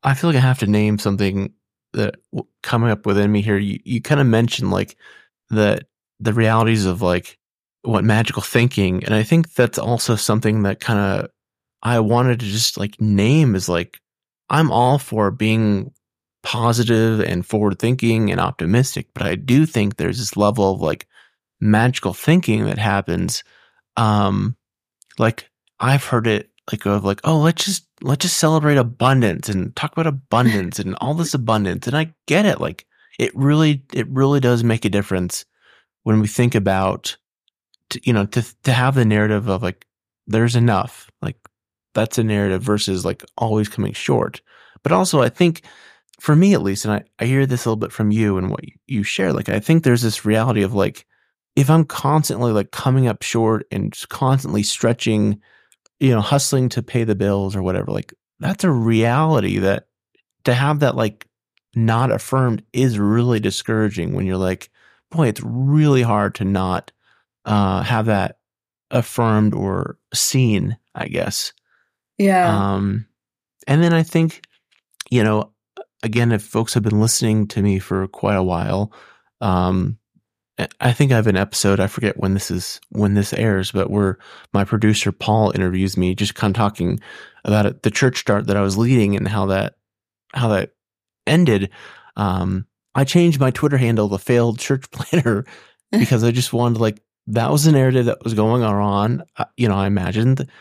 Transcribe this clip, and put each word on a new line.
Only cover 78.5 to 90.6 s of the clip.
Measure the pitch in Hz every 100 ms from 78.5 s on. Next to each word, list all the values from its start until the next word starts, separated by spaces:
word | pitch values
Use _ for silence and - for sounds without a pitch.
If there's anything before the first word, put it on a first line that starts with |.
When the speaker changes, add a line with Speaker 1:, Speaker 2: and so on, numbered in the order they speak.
| 87 101 92 101 - - _ _ _
Speaker 1:
um, | 110 92 92 92 92 110 _ _ _ _ _ -
I, | - -
I | -
think | 120 143
I | 120
have | 110
an | 95
episode, | 101 - 101 98
I | 95
forget | - 107 -
when | 95
this | 98 -
is, | 90 - - _
when | - 104
this | 101 98
airs, | - 113 98 95
but | 101 92
where | 101 98 92 - - -
my | 98
producer | 98 110 107 107 -
Paul | - - 110 107
interviews | - 92 92 95 95
me, | 90
just | 92 -
kinda | - 107 98
talking | 101 - 87 92 - - - _
about | - 107
it, | 104 -
the | 110
church | - 131 -
start | - 104 110
that | 101
I |
was | 98 95
leading | 120 127 101 98
and | 98
how | 107 98
that, | 95 107 _ _ _ _ _ _
how | - 120
that | 101